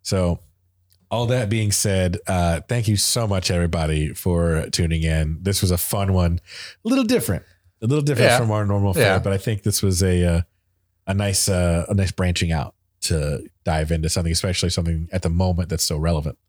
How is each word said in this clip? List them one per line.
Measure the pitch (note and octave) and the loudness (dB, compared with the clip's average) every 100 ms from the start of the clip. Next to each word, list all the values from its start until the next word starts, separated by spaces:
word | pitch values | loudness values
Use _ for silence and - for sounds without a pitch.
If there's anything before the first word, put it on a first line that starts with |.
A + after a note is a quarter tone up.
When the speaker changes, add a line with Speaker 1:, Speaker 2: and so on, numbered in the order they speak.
Speaker 1:
So | - G2 F2+ E2+ - _ _ _ _ _ _ | -2 0 0 -2 -8 _ _ _ _ _ _
all | A2 A#2+ | -4 0
that | B2+ G#2 | 0 0
being | A2+ G#2+ | 0 0
said, | - G#2+ F#2+ F2+ F2 - | 0 0 2 0 -2 -2
uh, | F#2 F2 E2+ - | 0 0 0 -2
thank | A#2+ A2 | -2 0
you | G2+ | 0
so | - B2 A2 | 0 -2 0
much, | G2 - | -2 0
everybody, | F2+ E2+ E2 D#2 D#2 D2+ | 0 0 0 0 0 -2
for | - F#2+ E2+ E2+ D#2+ - | -2 0 2 2 0 -2
tuning | - E2+ E2 | -2 0 0
in. | D#2+ D#2+ D#2 D#2+ | 0 0 0 -2
This | F#2 G2 | -2 0
was | F#2 | 0
a | F2 | 0
fun | - G2+ G2 | -2 -2 2
one, | F#2 F2 E2+ - - - - A3+ | 2 2 0 -6 -18 -18 -8 0
a | |
little | C4+ A3+ | 0 2
different, | B3 - E2+ - _ _ _ | 0 0 -4 -6 _ _ _
a | A2 | -2
little | D3+ | 0
different | D3 B2 B2+ | 0 2 4
Speaker 2:
Yeah. | A#2+ | 4
Speaker 1:
from | A2+ | 2
our | G#2+ G#2 | 0 0
normal | G2+ G2 | 2 2
fare, | F#2+ | 4
Speaker 2:
Yeah. | G#2 F#2+ | 4 4
Speaker 1:
but | G2 | 0
I | G2 | -2
think | - G#2 | -2 -2
this | G#2+ - | -2 0
was | G2+ F2 | 0 2
a, | F#2+ F2+ | 2 4
uh, | F2 E2+ E2+ _ _ _ _ _ - | 2 2 -2 _ _ _ _ _ -4
a | |
nice, | G2 G2+ F#2+ - | -2 0 0 0
uh, | F2+ F2 E2+ - | 2 2 2 2
a | |
nice | G2+ F2+ | 0 0
branching | - F2+ E2+ E2+ | 0 -2 0 0
out | D#2+ B1+ _ _ _ | -2 -4 _ _ _
to | - E2 D2 C#2+ - _ | -4 -2 -2 -4 -8 _
dive | - D#2+ D#2 | -2 -2 0
into | E2 D#2+ | -2 0
something, | - E2 | -2 -2
especially | E2 G2 F2 F2 | -2 -2 -2 -2
something | - E2+ D#2+ E2 | -2 -2 -2 -4
at | F#2 | -4
the | F2+ | -2
moment | E2+ F#2 F2 D#2+ | 0 2 0 -2
that's | D#2 | -4
so | - D2+ | -2 0
relevant. | E2 D#2+ D2+ - | 0 0 -2 -10